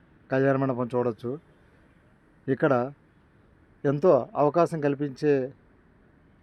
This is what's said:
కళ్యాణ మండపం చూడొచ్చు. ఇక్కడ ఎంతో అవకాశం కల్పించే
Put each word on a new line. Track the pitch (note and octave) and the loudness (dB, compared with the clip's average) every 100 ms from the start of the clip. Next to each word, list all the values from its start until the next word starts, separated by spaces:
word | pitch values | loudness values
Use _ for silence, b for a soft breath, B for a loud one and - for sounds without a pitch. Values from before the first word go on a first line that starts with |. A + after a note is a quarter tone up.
| _ _ - | _ _ -4
కళ్యాణ | C3 C3+ C3+ | 0 2 0
మండపం | C3+ A#2+ A#2+ | -2 -4 -4
చూడొచ్చు. | B2 B2 G#2+ A#2 D3+ - _ _ _ _ _ _ _ _ _ - | -2 -2 -4 -8 -10 -14 _ _ _ _ _ _ _ _ _ -4
ఇక్కడ | C3 D3+ B2 C3 C#3+ _ _ _ _ _ _ _ _ | 0 2 2 -2 -10 _ _ _ _ _ _ _ _
ఎంతో | D3 C#3+ F#3 C3+ A#2+ - | -4 2 4 4 2 0
అవకాశం | D3 E3+ E3 E3 | 0 2 0 0
కల్పించే | C#3+ C#3 C#3+ B2+ D3+ C#3 C3 - _ _ _ _ _ _ _ _ | -4 -2 -6 -4 0 0 -2 -10 _ _ _ _ _ _ _ _